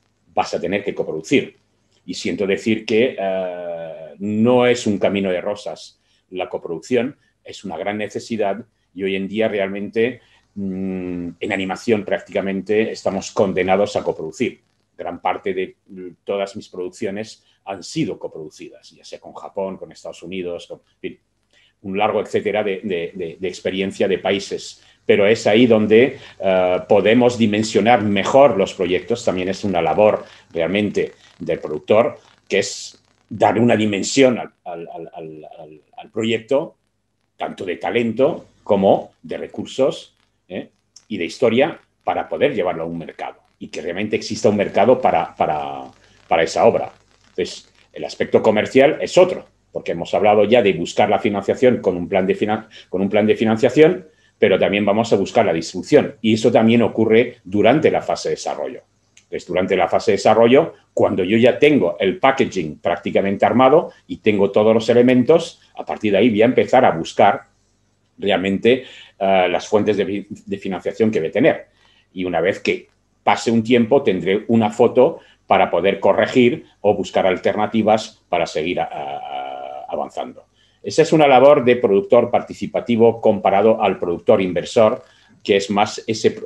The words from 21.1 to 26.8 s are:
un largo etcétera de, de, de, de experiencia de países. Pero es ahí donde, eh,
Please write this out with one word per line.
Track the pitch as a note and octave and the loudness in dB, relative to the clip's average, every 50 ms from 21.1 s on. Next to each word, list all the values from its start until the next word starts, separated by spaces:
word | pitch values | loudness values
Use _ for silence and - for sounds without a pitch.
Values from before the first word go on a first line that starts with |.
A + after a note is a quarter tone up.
| - _ _ _ _ _ _ _ _ _ _ _ _ _ - | -14 _ _ _ _ _ _ _ _ _ _ _ _ _ -12
un | F#2+ F#2+ | -8 -4
largo | G2+ G#2+ G#2+ G2+ G#2+ | -2 -2 0 0 -2
etcétera | F#2 - - G#2+ - G#2 F#2+ G#2+ G#2 | -4 -2 -4 -4 -2 -2 -4 -2 -2
de, | G#2 F#2+ F#2 A2 | -4 -6 -6 -6
de, | G#2 F2+ E2+ E2 E2+ - | -6 -6 -6 -6 -8 -8
de, | F#2+ E2+ D#2+ - - | -10 -12 -12 -10 -10
de | F#2+ | -10
experiencia | F2+ F#2 - - F#2 F#2 F#2+ F#2+ F#2+ F#2+ - G#2+ | -10 -10 -8 -8 -6 -4 -4 -4 -6 -2 -4 -2
de | F#2+ F#2 | 0 0
países. | F2 - F#2+ G2+ G2 - - F#2 E2 - - - _ _ _ _ _ _ | -2 0 -2 -2 -2 -4 -8 -10 -12 -12 -16 -20 _ _ _ _ _ _
Pero | - A2 G2+ G2 | 0 2 4 4
es | G2+ A2+ A2 - | 2 2 2 2
ahí | A#2 G#2 A2+ B2+ | 2 4 4 6
donde, | A#2 A2+ G#2+ G#2+ G2+ G#2+ A2+ C3 C#3+ - - - - - - | 6 4 4 4 6 6 6 6 4 0 -8 -18 -20 -14 -6
eh, | - G2 F#2+ F#2 F#2 F2+ F2+ F2+ | -2 0 0 2 2 2 0 -2